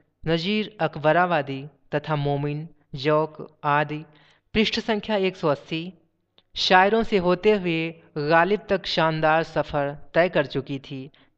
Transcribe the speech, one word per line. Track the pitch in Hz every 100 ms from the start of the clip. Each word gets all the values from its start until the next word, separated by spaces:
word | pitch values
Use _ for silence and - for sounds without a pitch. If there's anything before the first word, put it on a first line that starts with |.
| _ _ 156
नजीर | 165 170 214 208 -
अकबराबादी | 156 160 151 160 180 165 135 135 143 - _
तथा | 147 147 151
मोमिन, | 143 143 147 147 165 - _
जौक | 139 139 151 156 156 - _
आदि | 151 147 151 151 160 _ _ _ _
पृष्ठ | 214 214 -
संख्या | 214 214 202 214
एक | 190 180
सौ | 160
अस्सी | 139 - 165 175 - _ _ _ _ _ -
शायरों | - 185 196 220
से | 214 202
होते | 175 180 214
हुए | 214 180 165 165 165 - -
गालिब | 147 165 175 202 208
तक | 196 -
शानदार | - 160 160 156 160
सफ़र | 165 - 147 147 143 147 -
तय | 165 180
कर | 180 139
चुकी | 139 127 139
थी। | - 135 131 _ _